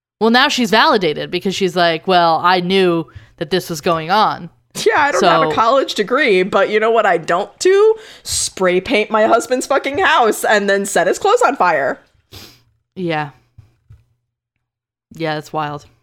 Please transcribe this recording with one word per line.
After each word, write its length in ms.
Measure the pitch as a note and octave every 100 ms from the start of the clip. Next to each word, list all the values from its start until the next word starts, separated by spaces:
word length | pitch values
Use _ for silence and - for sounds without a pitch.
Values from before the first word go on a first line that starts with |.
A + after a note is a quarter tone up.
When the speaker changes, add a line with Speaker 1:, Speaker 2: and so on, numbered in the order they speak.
| _ -
Speaker 1:
Well, 100 | A3
now 180 | B3 C#4+
she's 220 | C4+ A3+
validated 580 | A3 D4+ B3+ F3 D3+ D3
because 240 | F3+ F#3+
she's 220 | F3 F#3+ E3+
like, 320 | E3+ D#3+ F#3+
"Well, 320 | F3+ E3+ D#3+
I 160 | F3 F#3
knew 480 | F3 F#3+ F3+ E3+ D#3 - - -
that 140 | D#3+
this 200 | F3+ -
was 100 | D#3+
going 300 | F3+ E3 D#3+
on." 400 | G#3 F#3 C3+ E3 _ _ -
Speaker 2:
Yeah, 100 | G#4 G4+
I 100 | C#4+
don't 100 | C4+
have 200 | F#3+ D#3+
a 80 | D#3
Speaker 1:
So 40 |
Speaker 2:
college 400 | D#3 A3+ C4+ C4+
degree, 480 | - G3 B3+ D4 F#3
but 260 | F#3 G3+ F#3
you 100 | G#3+
know 100 | A3
what 160 | A3+ G3+
I 100 | E3+
don't 380 | D#3 F3 G3+ -
do? 340 | F4+ G4 A4 A4 - -
Spray 560 | - - - - F#3 F3+
paint 280 | F3+ G#3 G#3+
my 160 | G#3+ A3
husband's 420 | A#3+ - B3+ -
fucking 300 | C4+ C#4 C#4+
house 460 | E4+ D#4+ A3+ G#3+
and 240 | - G#3+ G3+
then 160 | G3+ G3
set 200 | F#3 F3
his 120 | F4+
clothes 220 | G4+ A#4+
on 120 | G#4+ C#4+
fire. 440 | F3+ D#3 C3+ C#4 _ _ _ - - - _ _ _ -
Speaker 1:
Yeah. 340 | E3+ D#3 D3 - _ _ - _ _ - _ _ _ _ _ _ _ _ _ _ _
Yeah, 220 | D#3+ D#3+
that's 180 | D3+ D3+
wild. 340 | D#3 D3 D3 - _